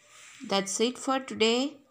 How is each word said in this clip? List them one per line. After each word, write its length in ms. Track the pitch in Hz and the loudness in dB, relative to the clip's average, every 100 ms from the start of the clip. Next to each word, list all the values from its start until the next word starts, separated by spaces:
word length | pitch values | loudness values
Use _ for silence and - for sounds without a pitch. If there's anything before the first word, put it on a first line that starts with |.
| _ - - - 240 | _ -20 -20 -16 -2
that's 320 | 196 190 - | -2 0 0
it 180 | 233 247 | 0 0
for 220 | - 262 | -2 -2
today. 540 | 262 208 220 240 285 - _ | -2 2 2 4 0 -4 _